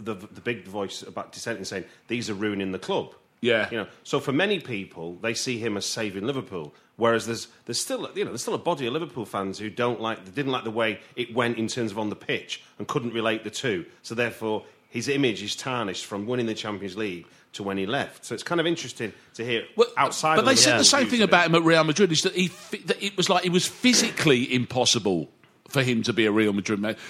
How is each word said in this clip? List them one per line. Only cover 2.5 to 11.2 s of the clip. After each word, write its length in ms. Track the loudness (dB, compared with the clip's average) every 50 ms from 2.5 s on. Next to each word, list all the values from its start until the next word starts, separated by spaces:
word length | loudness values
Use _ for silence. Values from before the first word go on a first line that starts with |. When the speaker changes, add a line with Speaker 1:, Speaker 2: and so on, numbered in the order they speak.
| 0 -2 -2 -2
Speaker 1:
the 80 | -4 -4
club." 340 | -4 -2 -2 -2 -2 -4 -10 -20 _ _ _ _
Speaker 2:
Yeah. 260 | 2 2 4 4 2 0
Speaker 1:
You 60 | -2 -4
know, 80 | -6 -6 -10 -16 -6
so 160 | -2 -2 -2
for 100 | 0 0 2
many 260 | 2 2 2 0 -2
people, 580 | -2 -6 -6 -6 -8 -10 -12 -10 -10 -10 -8 -6
they 120 | -4 -4 -4
see 240 | -2 -4 -4 -4
him 180 | -2 -2 -2 -2
as 80 | -2 -4
saving 400 | -4 -4 -4 -4 -4 -4 -4 -4
Liverpool. 480 | -4 -4 -4 -6 -8 -8 -10 -10 -10 -14 _ _ _ _
Whereas 280 | 0 2 4 4 2 0
there's, 220 | -2 -6 -6 -8 -12 -18 _ _
there's 140 | -6 -4 -4
still, 300 | -2 -2 -4 -4 -6 -6 -4
you 120 | -4 -4
know, 60 | -4
there's 100 | -6 -6
still 140 | -4 -4 -4
a 20 |
body 280 | -2 -2 -2 -2 -2 -2
of 60 | -2
Liverpool 320 | -2 -4 -4 -6 -8 -8 -8
fans 320 | -6 -4 -4 -4 -4 -6
who 120 | -6 -8 -8
don't 320 | -2 0 0 0 0 -2
like, 340 | -2 -4 -4 -6 -10 -8 -6
didn't 160 | -4 -2 -2
like 140 | -2 -2 -2
the 40 | -4
way 280 | 0 0 0 0 0 -2 -8 -10 -8
it 180 | -8